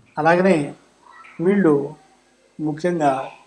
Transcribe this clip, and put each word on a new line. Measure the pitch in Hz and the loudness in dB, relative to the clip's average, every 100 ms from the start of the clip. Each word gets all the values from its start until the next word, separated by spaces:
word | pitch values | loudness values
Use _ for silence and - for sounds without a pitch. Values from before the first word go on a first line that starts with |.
| _ - | _ -4
అలాగనే | 160 180 190 165 143 - _ _ _ - - - | 0 2 2 2 -2 -10 _ _ _ -20 -20 -4
వీళ్ళు | 175 202 165 143 143 - _ _ _ _ _ - | 0 2 4 2 -2 -12 _ _ _ _ _ -8
ముఖ్యంగా | 151 147 180 170 147 135 - - | -8 -4 -4 0 0 -2 -8 -16